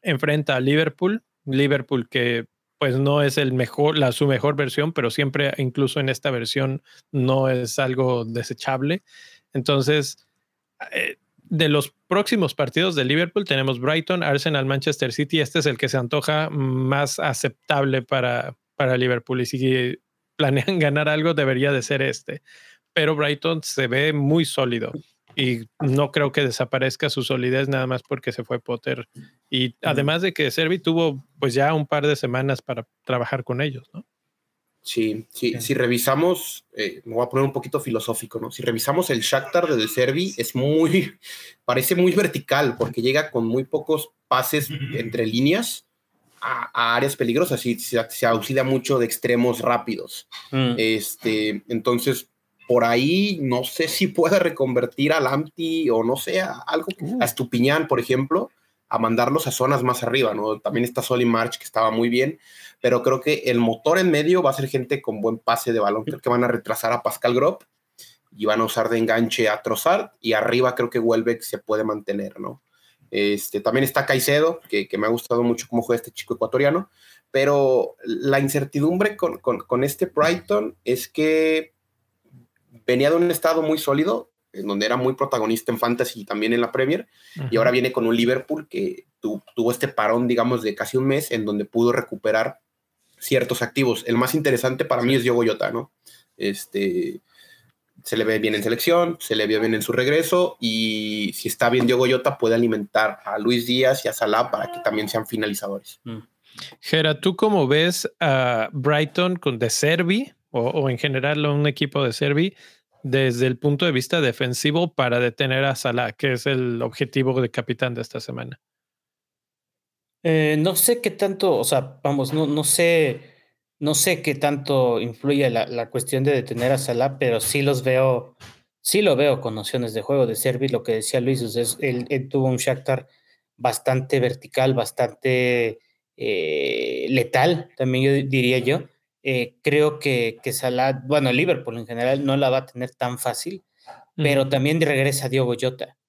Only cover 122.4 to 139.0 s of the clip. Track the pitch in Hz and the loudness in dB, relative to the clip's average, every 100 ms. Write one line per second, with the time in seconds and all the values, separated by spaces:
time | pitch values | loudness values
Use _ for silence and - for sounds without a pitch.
122.4 | 151 147 156 - 170 165 147 113 - _ | 0 0 0 2 4 4 2 -2 -12 _
123.4 | _ _ _ _ 147 151 - 139 - 139 | _ _ _ _ -2 2 2 0 -2 0
124.4 | 143 143 139 139 127 117 120 113 139 139 | 0 -2 0 2 2 0 -2 -4 0 2
125.4 | 131 113 110 123 117 123 113 135 135 139 | 2 0 -2 -4 -4 -6 -2 0 2 0
126.4 | 127 127 123 135 135 120 135 135 131 113 | -2 -2 0 0 0 0 0 0 0 0
127.4 | - 143 139 131 131 127 131 123 - _ | 0 0 2 0 2 2 4 2 -4 _
128.4 | - - _ _ - 196 208 131 143 131 | -20 -20 _ _ -2 2 2 4 2 2
129.4 | 120 110 104 127 117 110 - 139 120 110 | -2 -6 -4 -4 -4 -4 -2 2 2 0
130.4 | 131 120 131 120 - 110 107 131 123 131 | -2 0 0 -2 -2 -2 0 -2 0 0
131.4 | 117 117 117 - 139 123 123 139 135 139 | -2 -2 -4 -2 -2 -2 -2 -4 -2 0
132.4 | 131 127 - 135 - 131 - _ _ _ | 0 0 0 -2 -2 -4 -4 _ _ _
133.4 | _ _ 120 117 - 131 131 139 123 127 | _ _ -2 0 0 0 2 0 0 -2
134.4 | - - 131 131 107 - 123 - 131 127 | -6 0 2 2 -2 -2 -2 -2 0 2
135.4 | 123 120 113 110 _ _ _ - 117 95 | 2 2 0 -4 _ _ _ -8 -4 -2
136.4 | 78 76 69 58 62 62 69 131 - 131 | 0 -2 -2 -2 -4 -4 0 0 2 2
137.4 | 151 170 - _ 127 127 135 139 139 131 | 4 2 -4 _ -2 2 2 2 2 2
138.4 | 123 127 123 151 - _ | 2 2 2 -2 -4 _